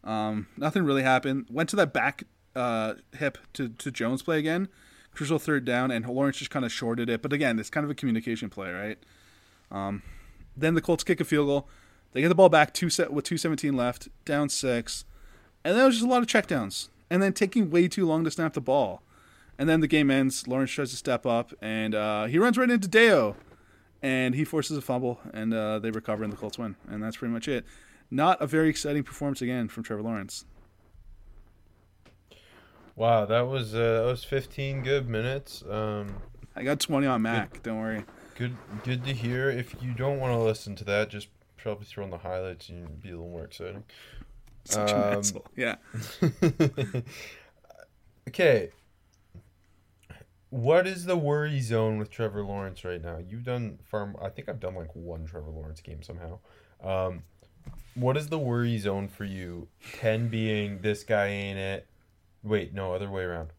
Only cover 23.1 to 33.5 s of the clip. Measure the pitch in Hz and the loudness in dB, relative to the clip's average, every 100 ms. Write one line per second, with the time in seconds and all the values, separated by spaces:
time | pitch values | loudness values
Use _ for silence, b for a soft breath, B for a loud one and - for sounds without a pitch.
23.1 | 175 110 98 b b b b b _ 135 | 8 6 -2 b b b b b _ -2
24.1 | 131 127 127 151 160 139 151 - 123 127 | 0 2 0 0 0 -2 -4 -2 -2 -2
25.1 | 120 - 107 110 113 107 110 113 110 110 | -4 -10 -4 -2 0 0 0 -2 -4 -4
26.1 | 107 107 101 107 - 113 95 - 104 107 | -2 -2 -4 -8 -6 -8 -8 -10 -8 -6
27.1 | 110 120 117 131 127 - b b b b | -6 -4 -4 -2 -4 -4 b b b b
28.1 | 131 160 180 147 156 160 151 147 147 135 | 2 4 4 2 4 4 2 0 -2 -2
29.1 | - 143 135 123 127 110 - 113 107 110 | -4 -4 -2 -2 -2 -4 -6 -6 -4 -4
30.1 | 110 98 - - - - _ _ - - | -4 -6 -12 -16 -20 -20 _ _ -20 -20
31.1 | - - - - _ - _ _ _ - | -20 -20 -20 -20 _ -20 _ _ _ -20
32.1 | _ _ b b b b b b - 113 | _ _ b b b b b b 0 6
33.1 | 113 104 113 123 | 6 6 2 2